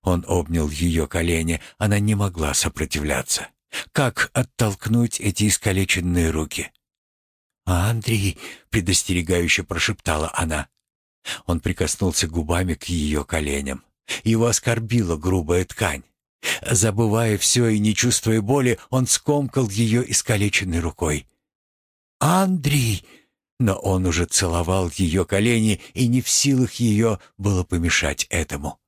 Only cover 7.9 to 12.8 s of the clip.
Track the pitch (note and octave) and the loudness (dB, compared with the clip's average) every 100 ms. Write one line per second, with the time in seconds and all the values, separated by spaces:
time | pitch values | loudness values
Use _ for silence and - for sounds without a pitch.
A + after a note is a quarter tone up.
7.9 | A2+ A#2+ A2 G2 - - - _ A2 F2+ | -2 -2 0 -2 -4 -16 -20 _ -2 0
8.9 | F#2 - F2+ E2 F2 E2+ - E2+ E2+ - | 0 0 -2 2 0 2 -2 -2 -4 -4
9.9 | G2+ - D#2 D#2+ - D#2+ D2+ - _ _ | -2 -2 -2 -2 -2 -2 -4 -6 _ _
10.9 | _ _ _ - - - D#2+ - F2+ E2 | _ _ _ -14 -10 -4 -2 -2 -2 -2
11.9 | - F#2+ - D#2+ E2 D#2 E2+ F2+ D#2 | 0 0 0 -2 -2 0 0 0 -4